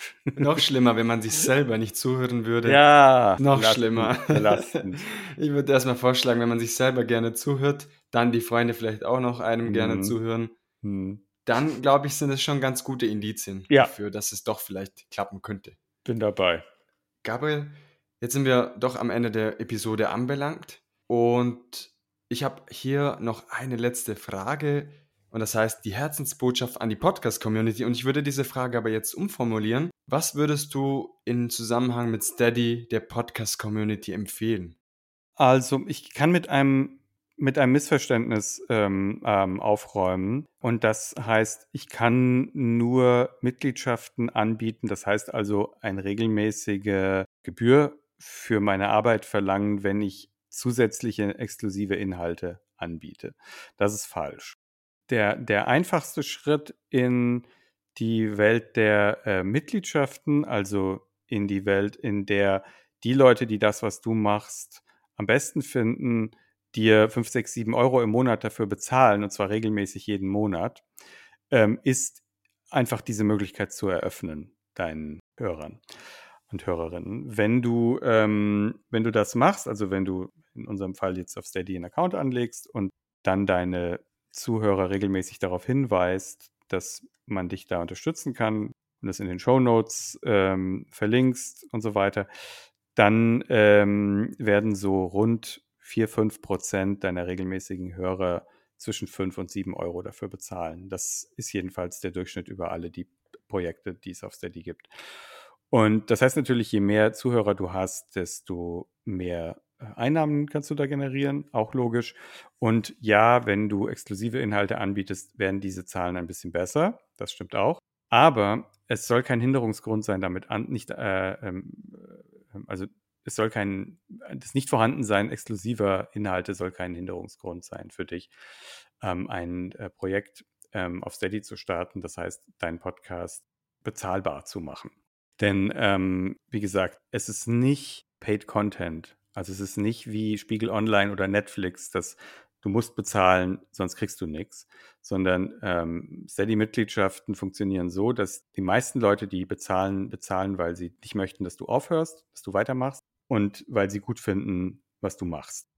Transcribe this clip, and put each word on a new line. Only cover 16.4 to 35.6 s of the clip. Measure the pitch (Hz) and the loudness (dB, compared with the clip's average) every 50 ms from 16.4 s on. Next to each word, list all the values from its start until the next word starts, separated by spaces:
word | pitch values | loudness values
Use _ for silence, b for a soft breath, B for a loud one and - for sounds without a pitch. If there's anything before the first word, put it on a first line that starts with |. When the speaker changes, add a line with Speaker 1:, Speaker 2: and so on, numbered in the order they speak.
| 95 90 85 82 - - _ _ _ _ _ _ _ _ _ _ - | 4 4 4 2 -2 -12 _ _ _ _ _ _ _ _ _ _ -8
Speaker 1:
Gabriel, | 110 113 123 147 151 151 147 147 - B B B B B B B B _ - | -6 -6 -4 -2 -2 -2 -2 -4 -8 B B B B B B B B _ -10
jetzt | 120 120 131 | -8 -4 -2
sind | 139 135 | 0 4
wir | 131 127 123 113 - - 104 | 4 4 4 4 0 -2 -2
doch | 123 127 123 - | -4 -2 -2 -2
am | 120 117 | -2 -2
Ende | 98 120 120 113 | 0 0 0 0
der | 107 110 107 110 - - | 0 0 0 -2 -2 -6
Episode | 117 - 113 101 - 113 110 107 107 - | -8 -6 -6 -6 -4 -4 0 0 0 0
anbelangt | - 117 123 127 143 139 143 147 160 - - - - - _ _ _ _ _ - | 0 -2 -2 -2 -2 -4 -4 -6 -6 -8 -14 -20 -20 -20 _ _ _ _ _ -2
und | 120 117 117 120 120 123 123 123 123 - - _ - - - _ _ _ _ _ _ _ _ - | 2 4 4 4 4 4 2 0 -2 -4 -12 _ -16 -16 -16 _ _ _ _ _ _ _ _ -8
ich | 120 - 139 | -6 -4 -4
hab | 135 - - - - - | -4 -6 -8 -20 -20 -18
hier | - - 131 139 143 143 139 - - | -10 -4 -2 0 0 0 0 -2 -4
noch | 107 113 110 - - - | -4 -6 -6 -6 -10 -10
eine | - - 131 131 123 113 | -10 -8 -6 -6 -4 -2
letzte | 120 120 120 - - 113 104 | -2 -2 -2 -2 -6 -8 -8
Frage | - - - 107 98 95 120 147 147 151 147 143 143 147 143 B B B B B _ _ _ | -8 -8 -10 -10 -8 -4 -4 -4 -2 0 0 0 -2 -2 -6 B B B B B _ _ _
und | - 113 | -6 -6
das | 110 - - | -4 -2 0
heißt, | 113 113 110 - - - | 2 0 0 0 -6 -8
die | 104 95 | -8 -6
Herzensbotschaft | 117 143 151 147 - 139 - - - 131 127 123 - 127 123 - - | -4 -6 -6 -6 -6 -8 -8 -6 0 0 0 2 0 -4 -4 -6 -4
an | 113 110 | -4 -4
die | 107 | -4
Podcast-Community | - - 180 190 - - 117 - - - 110 110 110 113 113 104 113 117 | 0 0 0 0 0 -2 -4 -4 -2 -2 -2 0 2 2 0 0 -2 -2
und | 120 | -2
ich | 120 113 123 | -2 -2 0
würde | 135 135 151 143 | 0 0 0 0
diese | 143 131 135 131 | -2 -2 -2 -4
Frage | - - 131 127 123 120 117 | -4 -4 -4 -4 -2 -2 -2
aber | 107 113 | -2 0
jetzt | 110 110 - - - | -2 -2 -4 -6 -6
umformulieren. | - 190 196 - - 123 117 110 110 107 110 117 135 165 175 - _ _ - | -4 -6 -6 -4 -2 -2 0 0 0 0 0 0 0 -2 -4 -6 _ _ -2
Was | 139 151 160 - - | -2 -2 -2 -2 0
würdest | 143 151 147 151 147 147 - - | 0 2 2 2 0 -2 -4 -4
du | 139 139 139 139 135 - - - _ - | -2 0 0 0 -2 -4 -6 -12 _ -4
in | 117 120 120 120 120 | -2 0 0 0 -2
Zusammenhang | - - 113 110 117 120 127 123 120 120 120 117 | -4 -6 -4 -2 0 2 2 0 0 0 -2 -2
mit | 110 101 - | -2 -2 -4
Steady | - - - 120 117 117 120 120 117 117 117 117 - | -6 0 4 4 4 4 4 2 2 0 -2 -4 -4
der | 113 110 | -4 -4
Podcast-Community | - - - 120 117 - - - 110 - - - - 104 107 107 107 107 107 98 - 101 90 | -4 -4 -4 -4 -4 -4 -6 -6 -4 -4 -6 -6 -4 -4 -2 -2 -2 -2 -2 -4 -6 -8 -8
empfehlen? | 107 101 - - - 110 113 113 95 87 85 - _ _ _ _ _ _ _ _ _ _ _ _ | -8 -8 -8 -8 -4 -2 -2 -2 -2 -4 -10 -16 _ _ _ _ _ _ _ _ _ _ _ _
Speaker 2:
Also, | - 143 127 131 135 | 4 6 6 6 6